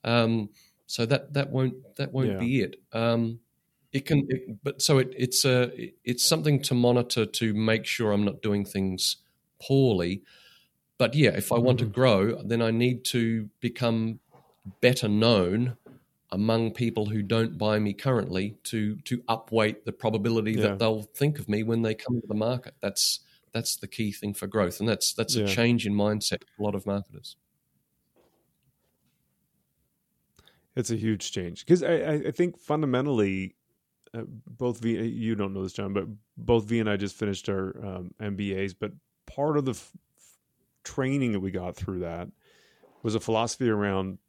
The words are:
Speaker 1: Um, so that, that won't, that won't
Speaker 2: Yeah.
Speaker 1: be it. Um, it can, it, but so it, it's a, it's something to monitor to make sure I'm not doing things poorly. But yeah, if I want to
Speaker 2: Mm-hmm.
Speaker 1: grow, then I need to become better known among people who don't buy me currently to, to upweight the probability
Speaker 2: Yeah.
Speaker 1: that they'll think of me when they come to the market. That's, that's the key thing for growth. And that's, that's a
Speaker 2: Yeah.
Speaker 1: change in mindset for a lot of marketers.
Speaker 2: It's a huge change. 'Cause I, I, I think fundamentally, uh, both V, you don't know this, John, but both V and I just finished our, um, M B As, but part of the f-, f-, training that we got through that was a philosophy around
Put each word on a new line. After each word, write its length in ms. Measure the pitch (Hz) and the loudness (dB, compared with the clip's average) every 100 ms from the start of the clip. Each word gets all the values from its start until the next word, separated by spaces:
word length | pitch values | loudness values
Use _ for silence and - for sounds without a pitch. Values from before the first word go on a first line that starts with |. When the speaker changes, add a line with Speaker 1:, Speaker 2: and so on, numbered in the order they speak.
Speaker 1:
Um, 480 | 117 120 117 113 104 _ _ _ - | 2 2 2 0 -4 _ _ _ -10
so 200 | - 117 | -4 0
that, 280 | 135 - | 0 0
that 160 | 143 139 | -4 -2
won't, 460 | 131 131 - - - | 0 -2 -2 -16 -8
that 160 | 139 | -4
won't 160 | 143 123 | -2 0
Speaker 2:
Yeah. 100 | 95 | 0
Speaker 1:
be 220 | 120 131 | 0 0
it. 140 | 95 - _ | 0 -6 _
Um, 480 | 113 117 117 117 117 _ _ _ _ _ | -2 0 2 -2 -6 _ _ _ _ _
it 120 | 135 | -6
can, 220 | - 147 139 | 2 2 2
it, 340 | 127 - 107 | -4 -6 -8
but 200 | 139 - | -8 -2
so 160 | - 139 | 4 4
it, 140 | 127 127 | 4 -2
it's 280 | 123 - | -2 2
a, 260 | 135 127 120 - 117 _ | 4 4 2 -4 -12 _
it's 200 | - 123 | -6 0
something 360 | - 160 151 139 | 2 2 4 2
to 120 | 147 | 2
monitor 520 | 123 120 123 120 - 107 | 4 6 4 2 0 -2
to 280 | - 117 | 0 0
make 320 | 107 110 110 - | 2 2 0 -2
sure 260 | - 110 | -2 2
I'm 120 | 101 | 2
not 180 | 104 - | 2 -2
doing 220 | 107 101 | -2 -2
things 540 | 101 98 95 92 - - _ _ _ _ | -2 -2 -2 0 -2 -4 _ _ _ _
poorly. 600 | - 139 131 98 87 101 _ - - _ _ _ _ _ | 2 4 4 2 0 -4 _ -20 -20 _ _ _ _ _
But 160 | 117 | 0
yeah, 160 | 143 123 | 4 4
if 220 | 85 - | 4 0
I 60 | 120 | 2
want 200 | 123 123 | 4 2
to 40 | |
Speaker 2:
Mm-hmm. 80 | 113 | 0
Speaker 1:
grow, 500 | 110 127 101 104 117 | 4 4 6 4 0
then 200 | 101 117 | -2 0
I 80 | 113 | 2
need 340 | 113 120 123 - | 2 2 0 -2
to 420 | 123 113 113 104 _ | 0 0 -2 -6 _
become 600 | 120 - 120 113 113 110 _ - _ _ 98 - | -6 -2 0 0 -2 -6 _ -20 _ _ -20 2
better 280 | 123 131 110 | 4 4 2
known 680 | 104 113 107 87 104 123 120 - - _ _ _ | 4 6 6 4 0 -2 -4 -18 -20 _ _ _
among 400 | 95 107 113 113 | -2 0 2 0
people 340 | - 117 110 104 | -2 -4 -2 -2
who 160 | 110 | -4
don't 340 | 101 113 113 160 | -2 0 -2 -2
buy 220 | 107 107 | 0 0
me 140 | 104 | 0
currently 640 | 95 135 123 92 92 104 - | -2 0 0 0 -4 -4 -8
to, 320 | - 113 107 107 | -6 -4 -2 -4
to 220 | - 123 - | -6 -6 -2
upweight 560 | 110 - 110 107 107 | -4 0 2 2 0
the 80 | - | -10
probability 600 | - 113 107 113 113 107 | 0 2 4 2 2 2
Speaker 2:
Yeah. 100 | 110 | 2
Speaker 1:
that 160 | 107 98 | 2 2
they'll 240 | 113 110 | 2 2
think 360 | 104 - 143 147 | -6 0 0 0
of 100 | - | -2
me 140 | 107 | 0
when 200 | 110 117 | 2 0
they 120 | 113 | 0
come 260 | 110 - 120 | -2 -2 -4
to 60 | 101 | -2
the 80 | |
market. 400 | 107 113 127 - _ | -2 0 -2 -6 _
That's, 400 | 104 - - - _ _ _ | -6 0 -2 -2 _ _ _
that's 240 | 113 - - | -6 -4 -6
the 120 | 101 | -8
key 240 | - 107 | -4 -4
thing 220 | - 104 | -4 -8
for 120 | 98 101 | -6 -4
growth. 340 | 107 92 - | 0 0 0
And 80 | 113 | -2
that's, 260 | 104 - | 0 -2
that's 220 | - 107 127 | -2 -2 0
a 40 | |
Speaker 2:
Yeah. 60 | 101 | 0
Speaker 1:
change 400 | 98 117 120 101 | 2 4 2 2
in 80 | |
mindset 480 | 101 104 104 - 90 | 0 2 0 -2 -6
for 180 | - - | -10 -6
a 20 | |
lot 100 | 104 | -4
of 100 | 101 | -4
marketers. 520 | 101 98 - 98 - - _ _ _ _ _ _ _ _ _ _ _ _ _ _ _ _ _ _ _ _ _ _ _ _ _ _ _ _ _ _ _ _ _ | -4 -4 -6 -16 -20 -20 _ _ _ _ _ _ _ _ _ _ _ _ _ _ _ _ _ _ _ _ _ _ _ _ _ _ _ _ _ _ _ _ _
Speaker 2:
It's 160 | - 113 | -6 -4
a 60 | 113 | -2
huge 360 | 110 104 - | -2 -2 -4
change. 320 | - 90 85 | -8 -8 -10
'Cause 180 | - 175 | 2 4
I, 120 | 165 | 4
I, 180 | 165 156 151 - | 0 0 -2 -2
I 40 | |
think 260 | 135 180 - | 0 -2 -2
fundamentally, 960 | - 151 147 123 143 120 101 95 95 _ _ _ _ _ _ | -2 0 2 2 2 2 2 0 -6 _ _ _ _ _ _
uh, 120 | 113 110 110 - | -12 -12 -16 -18
both 340 | 120 123 113 | -4 -4 -2
V, 260 | 117 107 113 | -2 -2 -2
you 280 | 110 113 | -4 -2
don't 200 | 107 98 | -2 -2
know 80 | 98 | -4
this, 100 | 95 | -6
John, 220 | - 101 | -6 -2
but 120 | 98 95 104 _ - | -2 -4 -12 _ -8
both 280 | 117 117 104 | 2 2 4
V 140 | 117 | 0
and 100 | 107 | 2
I 60 | 101 | 0
just 200 | 98 - | -2 -4
finished 320 | 104 98 - | -4 -2 -4
our, 340 | 98 95 98 | -4 -4 -8
um, 320 | 104 92 90 - | -10 -10 -12 -10
M 160 | 104 98 | -8 -4
B 180 | 101 | -4
As, 200 | 95 98 | -2 -4
but 180 | 92 104 - _ _ - | -6 -10 -10 _ _ -14
part 300 | - 147 147 | -4 0 0
of 80 | |
the 60 | 131 | -2
f-, 220 | 113 - - _ _ | -6 -12 -20 _ _
f-, 200 | _ _ _ _ _ _ | _ _ _ _ _ _
training 480 | - - 131 139 123 | -10 -4 -2 0 0
that 80 | 101 | 0
we 100 | 95 | -2
got 260 | 92 90 - | -4 -8 -8
through 240 | 90 92 | -6 -6
that 280 | 85 85 92 _ _ _ _ _ _ _ | -6 -8 -10 _ _ _ _ _ _ _
was 120 | 113 | -4
a 60 | 107 | -2
philosophy 500 | - 110 117 - 123 | 0 0 0 0 0
around 480 | 107 101 95 95 92 | 2 0 0 -4 -8